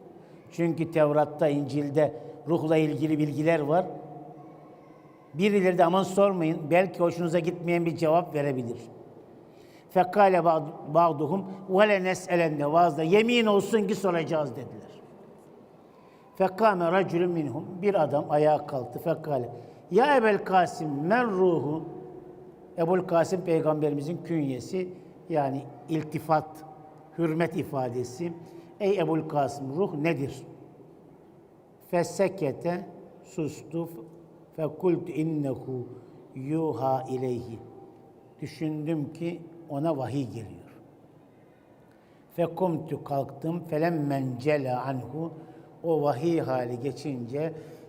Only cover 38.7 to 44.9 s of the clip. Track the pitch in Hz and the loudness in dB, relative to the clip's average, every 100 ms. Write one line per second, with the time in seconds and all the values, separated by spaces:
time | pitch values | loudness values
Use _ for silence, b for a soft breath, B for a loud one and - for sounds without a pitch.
38.7 | 151 151 165 139 - 170 175 - - - | -4 -2 -2 -4 -6 -8 -8 -14 -18 -10
39.7 | 139 165 143 120 139 117 113 104 - - | -4 -2 -2 -2 -4 -6 -8 -12 -16 -20
40.7 | - - - - - - b b b b | -20 -20 -20 -20 -20 -20 b b b b
41.7 | b b b b b b - 165 165 185 | b b b b b b -4 -2 0 -2
42.7 | 151 - 143 - 139 131 - 160 170 - | -2 -4 -8 -4 -4 -4 -6 -6 -6 -4
43.7 | 151 170 165 143 139 131 120 147 147 131 | 0 0 0 0 -2 -2 -2 0 0 0
44.7 | 127 131 | -4 -4